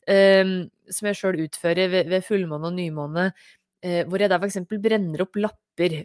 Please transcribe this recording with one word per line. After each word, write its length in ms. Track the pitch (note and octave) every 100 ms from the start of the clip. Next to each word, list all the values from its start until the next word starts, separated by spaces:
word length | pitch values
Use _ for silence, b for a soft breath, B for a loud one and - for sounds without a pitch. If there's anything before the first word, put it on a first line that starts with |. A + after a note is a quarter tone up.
| -
ehm, 500 | G3 G3 F#3+ F#3+ F#3 E3 _ -
som 200 | F#3 G#3
jeg 80 | G3+
selv 240 | F#3+ F3+
utfører 480 | D#3+ - E3+ E3+ F#3
ved, 200 | F#3 D#3+
ved 140 | F#3 -
fullmåne 440 | G3+ F3 D3+ D#3+
og 40 | F3+
nymåne, 520 | E3+ D3+ D3 D#3+ F#3 - b b _ _
eh, 180 | F3+ F3 E3
hvor 140 | F#3+
jeg 80 | G3+
da 60 | F3+
for 80 | G3
eksempel 320 | G3 F3+ G#3+
brenner 420 | G#3+ A3 F3+ D#3
opp 140 | F#3+ G#3
lapper. 560 | G#3 - _ - F3 D#3